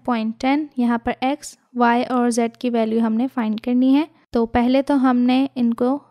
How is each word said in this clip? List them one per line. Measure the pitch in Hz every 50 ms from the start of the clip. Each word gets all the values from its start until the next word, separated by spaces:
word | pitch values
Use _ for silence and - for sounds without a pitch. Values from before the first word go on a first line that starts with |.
| -
पॉइंट | - 247 226 220 220 226 -
टेन, | - 262 277 302 311 294 - -
यहाँ | 240 233 233 233 233
पर | 247 233 - -
एक्स, | 262 285 294 - - - - _ _ - 240
वाई | 240 233 233 240 247
और | - 262 247 240 240
जेड | 233 233 233 233 233 _
की | - 247
वैल्यू | 240 233 226 220 220 226
हमने | 226 226 220 220 247 269
फाइंड | - - 226 220 214 214
करनी | - 247 247 247 254 262 269
है। | 285 311 - - _ _ _ -
तो | 233 233 226
पहले | - 247 240 247 254 269
तो | 269 269 285 277
हमने | 254 262 247 247 247 247 254 262 269 277 - 262
इनको | 240 233 233 - 247 247 269 294 - _